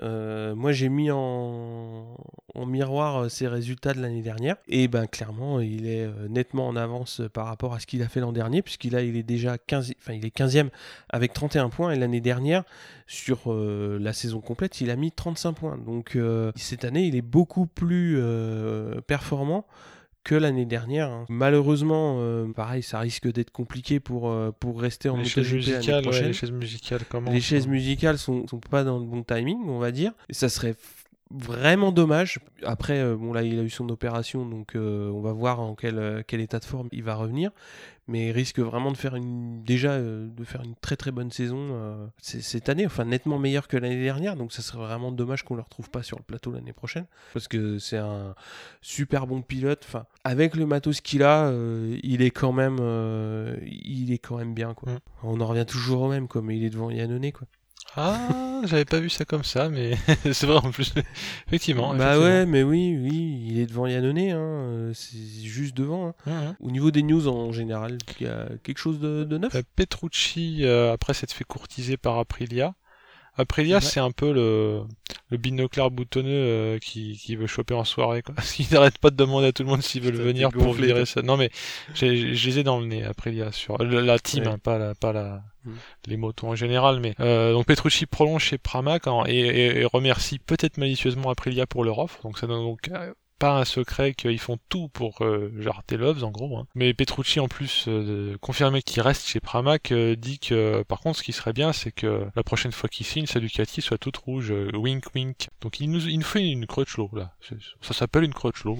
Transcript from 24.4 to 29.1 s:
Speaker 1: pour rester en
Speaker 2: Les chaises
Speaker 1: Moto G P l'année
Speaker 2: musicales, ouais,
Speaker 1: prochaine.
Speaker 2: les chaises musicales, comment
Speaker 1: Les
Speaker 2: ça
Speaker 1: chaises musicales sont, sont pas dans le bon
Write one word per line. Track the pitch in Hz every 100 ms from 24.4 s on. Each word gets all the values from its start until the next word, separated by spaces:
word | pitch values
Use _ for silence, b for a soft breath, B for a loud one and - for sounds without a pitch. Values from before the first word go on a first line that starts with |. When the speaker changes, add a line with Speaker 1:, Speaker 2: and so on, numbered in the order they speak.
| 110 107
Speaker 1:
pour | 123 117
rester | 120 117 139
en | 123
Speaker 2:
Les | 123
chaises | 139 127
Speaker 1:
Moto | 131
G | 127
P |
l'année | 131
Speaker 2:
musicales, | 123 143
ouais, |
Speaker 1:
prochaine. | 135 127 143
Speaker 2:
les |
chaises | 180 120
musicales, | 123 117 113 - 123 117
comment | 120 120
Speaker 1:
Les | 123
Speaker 2:
ça | 123
Speaker 1:
chaises | 147 131
musicales | 135 131 135 160 151
sont, | - 127 -
sont | 120
pas | - 139
dans | 135 123
le |
bon | 117